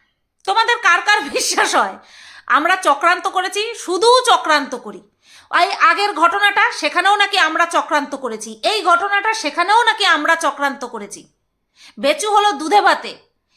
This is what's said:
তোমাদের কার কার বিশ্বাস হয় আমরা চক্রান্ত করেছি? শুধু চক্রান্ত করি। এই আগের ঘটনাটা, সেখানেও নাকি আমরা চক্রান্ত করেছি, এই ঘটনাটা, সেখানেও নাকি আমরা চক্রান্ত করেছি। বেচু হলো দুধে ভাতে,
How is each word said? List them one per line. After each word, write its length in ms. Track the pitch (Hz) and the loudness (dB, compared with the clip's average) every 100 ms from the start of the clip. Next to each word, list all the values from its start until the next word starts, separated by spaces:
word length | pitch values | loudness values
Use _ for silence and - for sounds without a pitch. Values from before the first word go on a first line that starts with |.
| _ _ _ _ | _ _ _ _
তোমাদের 320 | - 427 466 466 | -4 0 0 2
কার 220 | 392 349 | 2 2
কার 200 | 370 415 | 2 0
বিশ্বাস 540 | 277 508 - 370 392 | 0 -4 -2 -2 0
হয় 240 | 320 196 - - - - - - | 0 -2 -6 -20 -20 -20 -18 -2
আমরা 300 | 262 330 370 | 0 2 0
চক্রান্ত 520 | 330 285 339 359 381 | 2 2 2 0 -2
করেছি? 460 | 381 370 392 440 | -4 -4 -6 -6
শুধু 460 | 440 - 359 453 508 480 | -8 -6 0 4 4 4
চক্রান্ত 480 | 349 311 294 269 | 2 2 0 0
করি। 280 | 254 214 185 _ _ _ - - 320 | -10 -12 -18 _ _ _ -20 -4 0
এই 120 | 381 | 0
আগের 400 | 381 320 349 415 | 2 2 2 0
ঘটনাটা, 600 | 302 339 403 403 403 466 | 2 0 2 0 2 0
সেখানেও 440 | 480 302 339 381 415 | 0 -4 0 2 2
নাকি 220 | 403 392 | 2 2
আমরা 280 | 311 330 339 | 0 0 0
চক্রান্ত 480 | 330 - 302 277 | 0 0 -2 -2
করেছি, 460 | 269 240 214 220 214 | -8 -8 -10 -12 -6
এই 220 | 339 415 | -2 -2
ঘটনাটা, 500 | 349 349 392 403 427 | 2 2 2 -2 -2
সেখানেও 480 | 453 294 - 370 440 | -2 -4 -4 2 2
নাকি 240 | 453 440 370 | 2 0 0
আমরা 300 | 311 302 330 | 0 0 0
চক্রান্ত 480 | 311 277 277 269 | -2 -2 -6 -4
করেছি। 480 | 247 226 202 160 131 _ _ _ _ _ - - | -12 -12 -14 -16 -20 _ _ _ _ _ -20 -4
বেচু 320 | 269 302 415 | -2 0 2
হলো 220 | 415 415 | 2 2
দুধে 280 | 269 311 415 | -2 2 4
ভাতে, 380 | 359 294 214 - _ _ _ | 4 0 -4 -16 _ _ _